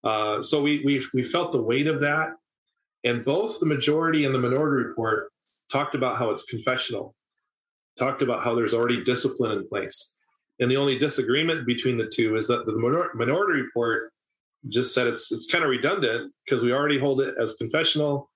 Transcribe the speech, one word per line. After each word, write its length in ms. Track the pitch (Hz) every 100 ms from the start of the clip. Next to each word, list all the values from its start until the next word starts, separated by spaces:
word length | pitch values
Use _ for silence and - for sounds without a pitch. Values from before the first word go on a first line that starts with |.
Uh, 400 | 113 107 107 107
so 180 | - 151
we, 220 | 143 147 135
we, 180 | 139 - 127
we 80 |
felt 280 | 117 170 170
the 120 | 131
weight 240 | 110 127 151
of 140 | 143
that. 320 | 143 151 160 - _ _ _ _ _ _
And 220 | 120 120 123
both 340 | 160 220 -
the 60 | 165
majority 600 | 143 147 151 165 156 139
and 100 | 131
the 40 |
minority 460 | 123 131 151 139 117
report 460 | - 113 107 - _ _ _ _
talked 240 | 135 143 143
about 240 | 127 117
how 100 | 117
it's 140 | 104
confessional, 720 | - 117 110 127 - 107 - _ _ _ _ _ _ _ _ -
talked 240 | 127 131
about 220 | 131 120
how 100 | 123
there's 220 | 117 110 117
already 280 | 120 120
discipline 500 | 120 123 131 - 117 101
in 100 | 98
place. 500 | 104 95 - - - _ _ _ _
And 100 | 123
the 80 | 135
only 220 | 139 127
disagreement 680 | 143 135 110 135 165 160 120
between 320 | 120 127 120
the 140 | 110
two 220 | - 110 110
is 120 | 107
that 180 | 117 110
the 60 |
minor-, 360 | 110 120 160 175 117
minority 440 | 117 160 196 151
report 540 | 123 120 117 113 113 _ _ _ _ _ 123
just 240 | 110 123
said 140 | - 120
it's, 240 | 117 -
it's 180 | 113 -
kinda 180 | 175 156
redundant 640 | 123 139 196 127 113 - _ -
'cause 160 | 127
we 100 | 120
already 260 | 131 147 139
hold 220 | 139 135
it 120 | 135 -
as 140 | 113 -
confessional. 760 | 113 151 160 151 147 139 135